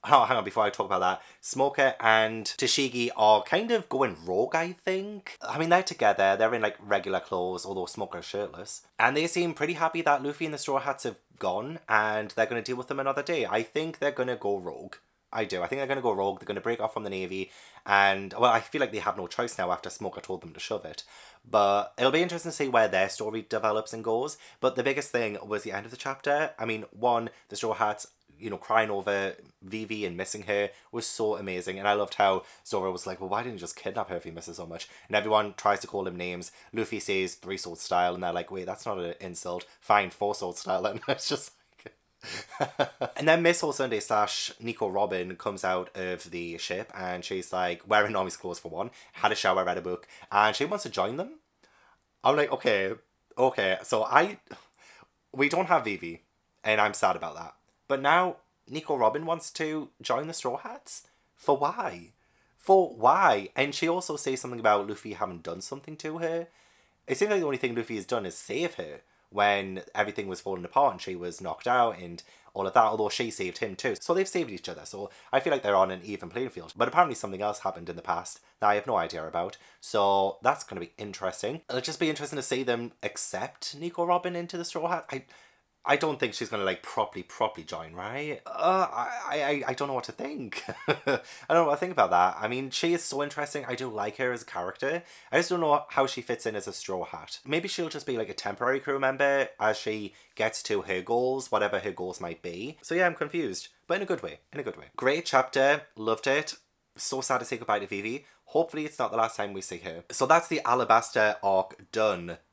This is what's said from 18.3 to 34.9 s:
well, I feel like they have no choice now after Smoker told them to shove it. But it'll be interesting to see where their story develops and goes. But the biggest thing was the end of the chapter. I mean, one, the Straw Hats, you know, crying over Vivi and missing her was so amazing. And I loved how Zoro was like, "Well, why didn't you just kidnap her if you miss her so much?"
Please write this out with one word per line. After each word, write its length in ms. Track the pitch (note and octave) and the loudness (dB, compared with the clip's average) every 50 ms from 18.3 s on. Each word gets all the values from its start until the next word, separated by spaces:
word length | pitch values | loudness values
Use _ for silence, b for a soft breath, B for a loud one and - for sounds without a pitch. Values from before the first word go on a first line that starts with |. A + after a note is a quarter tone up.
| F#2 | 0
well, 180 | - A#2+ B2 | 4 4 6
I 100 | A2+ A2+ | 6 4
feel 180 | - - - D3+ | 0 -2 -2 -2
like 140 | C#3 - A2 | -2 -2 -2
they 60 | G#2+ | -4
have 180 | - G#2+ G2 | -4 -2 -4
no 100 | G2+ F#2 | -4 -6
choice 300 | F2 - - B2 A#2 - | -6 -4 -4 -4 -4 -2
now 140 | - F#2 F2 | -2 0 0
after 180 | F2+ - - F#2 | -2 -2 -4 -10
Smoker 320 | - - G#2 F#2+ - F2 | -8 -6 -8 -8 -8 -8
told 200 | - - F#2 F2 | -8 -8 -10 -8
them 120 | - E2+ D#2+ | -8 -14 -14
to 60 | - | -12
shove 260 | - - A2 G2 - | -6 -4 -4 -4 -6
it. 180 | D#2+ D#2 - - B B B B B B B B - | -8 -14 -14 -16 B B B B B B B B 2
But 440 | - G#2+ G#2 G2+ G2+ G2+ G2+ - - | 4 6 6 6 6 4 2 0 0
it'll 140 | - B2 C3 | 2 4 4
be 100 | C3+ D#3+ | 6 4
interesting 300 | F3 F3 E3+ E3 - B2+ | 2 2 -2 -6 -6 -6
to 40 | A2+ | -4
see 120 | - D3 C3+ | -2 -2 4
where 180 | B2 A2+ A2 | 6 6 6
their 220 | G2+ F#2+ F#2 G2 F#2+ | 6 6 2 2 2
story 360 | - - A2 G#2+ G#2+ A2+ G#2 | 0 -4 -6 -4 -4 -6 -6
develops 460 | _ - A2 A#2 A2 G#2+ A2 G#2+ - - | _ -2 0 2 2 0 0 -2 -4 -10
and 100 | A2+ A2 | -6 -2
goes. 340 | A2+ A2+ A#2 C3 D3+ - B B B B B | 0 0 0 0 -4 -6 B B B B B
But 160 | - E3+ - | -2 0 0
the 80 | C3 A#2+ | 2 0
biggest 280 | C3+ C3+ C#3+ C#3+ - | 0 0 0 -2 -2
thing 260 | - A#2+ A2+ G#2+ G#2 G2+ - | -2 -2 -2 -2 -4 -8 -6
was 180 | G2+ G#2+ G#2 - | -4 -4 -4 -4
the 80 | A2 | -4
end 140 | F#2+ G2 G#2+ | -6 -8 -8
of 60 | A2+ | -10
the 60 | A#2+ | -14
chapter. 540 | - - C#3 C3+ C#3 - D3 C#3+ D3 D#3 D3 - - | -8 -8 -8 -8 -4 -2 0 0 0 0 -2 -4 -6
I 60 | A2+ | -4
mean, 180 | A2+ A2 A2 G#2 - | -4 -4 -6 -6 -12
one, 380 | - G#2 A2+ B2 A#2+ A#2 A2+ A2+ B B B | -8 0 2 2 2 2 0 -4 B B B
the 80 | B G#2 | B -8
Straw 180 | - - A2+ A2 | -4 -2 -2 0
Hats, 340 | - A2+ G#2+ G#2 - - - _ _ _ _ - _ | 2 0 0 0 -2 -6 -10 _ _ _ _ -20 _
you 100 | G#2+ A2 | -8 -8
know, 80 | G2+ | -8
crying 320 | F#2+ - - A2 A2+ A2 G#2+ | -8 -2 2 4 4 4 4
over 460 | G#2 G2 F#2 G#2 G2+ G2 G2 G2 - - - - _ _ | 0 -2 0 0 0 0 0 -2 -4 -8 -18 -20 _ _
Vivi 440 | - F2+ G2+ A2 A2 G2 A2 G#2+ G#2 | -14 -8 -8 -8 -6 -6 -6 -4 -4
and 100 | F2+ F2 | -4 -4
missing 280 | F2 F#2+ - - G#2+ F#2+ | -4 -4 -4 -4 -6 -2
her 260 | G#2+ G#2 G2+ G2+ G2 B B B B | -2 0 0 0 -2 B B B B
was 140 | - A#2 A2 | -8 -4 -2
so 300 | - - - A2+ G#2+ G#2+ | -2 -2 0 0 0 0
amazing. 420 | G2 G2+ F#2+ F2+ F2+ F2+ F#2+ F#2 G2 | 0 -4 -4 -4 -4 -4 -6 -6 0
And 80 | G2 | 2
I 60 | G#2 G#2 | 4 4
loved 220 | G#2 G2+ - - | 4 2 -2 2
how 280 | - G#2 G2 F#2+ F2+ B B B B B | 4 4 4 4 2 B B B B B
Zoro 260 | - - G2 F#2 F#2+ | -4 -2 -2 0 -2
was 160 | F#2 F2 - | -2 -4 -6
like, 120 | A#2 F2+ - | -8 -8 -8
"Well, 100 | F#2+ F#2 | -6 -4
why 140 | G2 G#2+ A#2+ | -4 -4 -4
didn't 120 | B2+ A2+ | -6 -8
you 40 | F#2 | -8
just 160 | F2 D#2+ - | -10 -10 -10
kidnap 340 | - - G2+ F#2+ A#2 G2 - | -8 -8 -6 -4 -4 -6 -4
her 60 | - | -6
if 100 | E2+ - | -8 -8
you 60 | F#2 | -10
miss 160 | E2 E2 - | -14 -12 -14
her 60 | - E2+ | -14 -12
so 120 | F2+ F2 | -12 -12
much?" 220 | E2 E2 E2+ - B | -12 -12 -14 -14 B